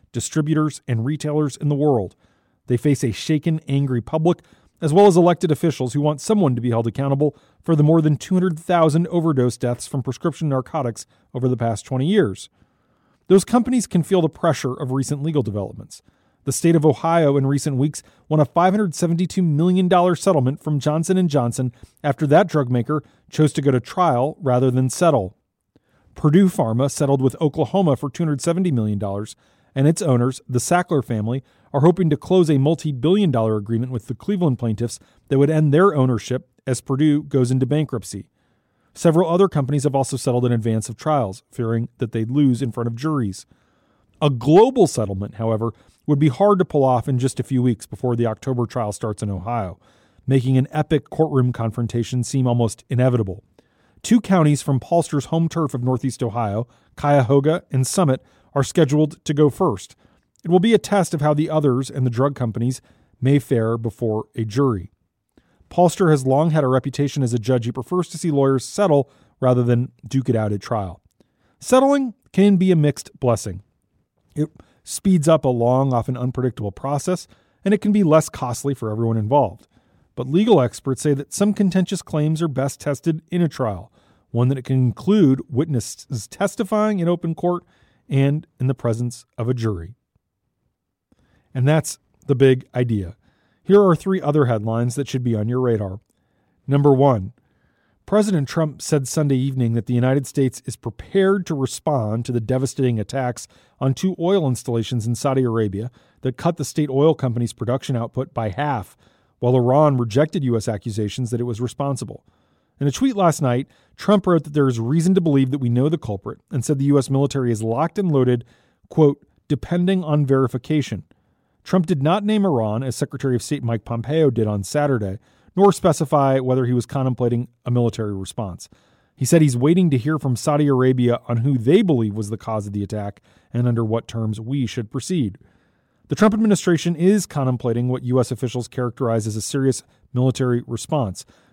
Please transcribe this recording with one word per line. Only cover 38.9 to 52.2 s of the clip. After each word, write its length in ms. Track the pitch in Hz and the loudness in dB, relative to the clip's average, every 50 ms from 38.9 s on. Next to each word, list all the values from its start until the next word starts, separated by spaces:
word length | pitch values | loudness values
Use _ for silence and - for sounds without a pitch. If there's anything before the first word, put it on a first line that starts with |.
| _ | _
Several 340 | - - 170 151 170 185 160 | 0 0 2 4 4 2 2
other 180 | 170 180 196 | 2 2 2
companies 380 | 180 - 151 135 120 147 143 131 | 2 2 -2 -2 -2 -2 -2 0
have 100 | 143 131 | 0 0
also 220 | 139 131 - 139 | 0 -2 -2 -4
settled 300 | 120 - 135 120 123 123 | -4 -2 -2 0 0 0
in 60 | 120 | 0
advance 360 | 120 113 107 117 110 113 - - | 0 0 0 -2 -2 -2 -4 -6
of 80 | 113 | -12
trials, 460 | - - 156 151 139 113 95 95 - _ _ | -8 -4 -2 0 0 -2 -2 -6 -12 _ _
fearing 380 | - - 117 113 117 113 120 - - _ | -8 -6 -4 -2 -2 -2 -4 -6 -6 _
that 140 | 127 110 | -8 -6
they'd 180 | - 113 110 117 | -4 -6 -4 -2
lose 320 | 127 147 147 135 123 117 | 0 2 2 2 2 0
in 100 | 135 117 | -2 -6
front 140 | - 120 117 | -6 -6 -6
of 100 | 117 117 | -6 -6
juries. 480 | 117 139 160 151 139 113 98 92 - - _ _ _ _ _ _ _ _ _ _ _ _ _ _ _ | -6 -4 -4 -2 -2 -2 -4 -6 -10 -16 _ _ _ _ _ _ _ _ _ _ _ _ _ _ _
A 80 | 156 147 | -2 -2
global 560 | 131 117 117 143 160 196 226 269 262 254 180 | -2 0 2 4 6 6 6 6 4 2 2
settlement, 480 | 135 - 123 107 98 98 95 101 107 - | 2 2 -4 -4 -4 -4 -6 -8 -8 -8
however, 380 | 113 113 113 113 104 113 117 - _ _ _ _ _ _ | -6 -4 -2 -2 -2 -4 -6 -8 _ _ _ _ _ _
would 120 | - 147 139 | -2 0 2
be 100 | 156 147 | 2 0
hard 300 | 120 - 196 208 208 180 | 2 2 2 4 4 2
to 60 | 170 | 0
pull 180 | - - 147 | 0 0 2
off 260 | 131 131 127 117 - 143 | 2 2 2 0 0 -2
in 120 | 131 120 | -2 -2
just 180 | 127 131 - - | -2 -2 -4 -4
a 60 | 120 | -6
few 180 | - 135 123 | -4 -2 0
weeks 240 | 123 123 113 - - | 0 0 -2 -2 -8
before 300 | - - - - 123 120 | -14 -12 -6 -4 -4 -2
the 100 | 117 120 | -2 -2
October 400 | 113 110 - - 135 131 120 117 | -4 -4 -6 -6 -6 -4 -4 -4
trial 240 | 101 - 127 110 104 | -4 -4 -4 -4 -4
starts 320 | 101 - - 110 104 - | -6 -6 -6 -8 -6 -6
in 80 | 110 101 | -6 -6
Ohio, 480 | 98 87 92 113 120 117 98 87 82 - _ _ _ _ _ _ _ _ _ | -6 -8 -6 -6 -6 -6 -6 -8 -10 -14 _ _ _ _ _ _ _ _ _
making 320 | - 135 135 117 131 131 131 | 0 0 0 2 2 2 2
an 80 | 135 - | 0 0
epic 360 | - 151 147 - 160 139 - _ | -2 -4 -2 0 -2 -2 -2 _
courtroom 440 | - - 160 151 147 131 123 127 | -2 -2 -2 0 2 0 0 0
confrontation 720 | 123 - 113 113 - 123 117 110 - 120 110 - 127 123 | -2 -4 -6 -6 -4 -6 -6 -4 -4 -4 -4 -2 -4 -4